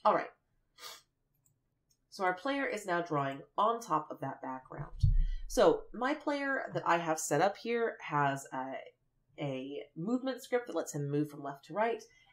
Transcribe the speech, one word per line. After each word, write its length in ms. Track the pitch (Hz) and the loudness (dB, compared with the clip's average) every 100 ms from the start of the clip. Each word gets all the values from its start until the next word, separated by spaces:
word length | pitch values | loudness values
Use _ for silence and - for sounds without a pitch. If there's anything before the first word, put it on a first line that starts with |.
All 100 | 214 | 2
right. 160 | - - - _ _ _ - - - _ _ _ _ _ _ _ _ _ _ _ | 2 0 -12 _ _ _ -20 -18 -18 _ _ _ _ _ _ _ _ _ _ _
So 120 | - | -2
our 120 | 185 | 0
player 320 | 180 277 277 269 | 0 -2 -2 -2
is 200 | 208 190 | -4 0
now 160 | 175 | 0
drawing 380 | 165 147 139 139 - - | 0 0 0 -4 -8 0
on 220 | 214 233 | 2 2
top 280 | 208 156 156 | 0 -2 -2
of 100 | 135 | -8
that 200 | 135 - | -8 -8
background. 520 | 135 131 - 156 - - - - - - - | -8 -10 -10 -12 -10 4 6 8 6 2 -2
So 340 | - 185 147 - | 6 6 6 -2
my 220 | 208 254 | -4 -2
player 560 | 302 - 285 277 269 - | -2 -2 -2 0 -2 -2
that 100 | 180 - | -2 2
I 120 | 170 | 2
have 200 | 165 160 | 2 -2
set 220 | - 143 | 2 2
up 160 | 196 - | 2 0
here 400 | 233 233 233 - | -4 0 -2 -4
has 460 | - 147 139 135 - | -2 2 2 0 -6
a, 220 | 135 131 127 - _ _ _ _ - | -8 -6 -8 -12 _ _ _ _ -8
a 420 | 143 131 135 143 - 160 | -6 -4 -6 -10 -12 -6
movement 460 | 185 247 262 247 | -2 0 -2 -6
script 240 | - 247 240 | -2 -4 -2
that 100 | 165 | -6
lets 180 | - | -4
him 160 | 147 143 | -4 -2
move 200 | 147 147 | 0 -2
from 120 | 147 | -4
left 240 | 139 143 - | -12 -12 -8
to 60 | |
right 300 | 175 233 226 - _ _ | -2 0 -2 -8 _ _